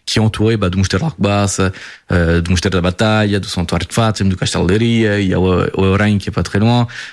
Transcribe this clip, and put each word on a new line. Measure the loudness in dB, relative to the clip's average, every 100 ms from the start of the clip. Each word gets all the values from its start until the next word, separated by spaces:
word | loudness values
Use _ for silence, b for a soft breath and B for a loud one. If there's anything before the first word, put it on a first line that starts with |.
| -4
qui | 0
est |
entourée, | 0 2 0 2
bah, | 0
de | 0
Mosteiro | 0 0 -2
de |
Roquebaça, | -2 0 0 0 0 -2 B B B B
euh, | 0 2 0
de | 2
Mosteiro | 0 0
da | 0
Batalha, | -2 0 0 2 0 -2
do | -4
Santo | -6 -4 -4
Artefacto, | -4 -2 0 0 0
do | 0
Castelo | -2 0 2
de |
Leiria, | 2 2 2 2 2
il | 0
y |
a | 2
o, | 2 2 0
o | 0 2
Ourém | 2 2 0
qui | -2
est |
pas | -4
très | -2 0
loin, | 2 2 0 B B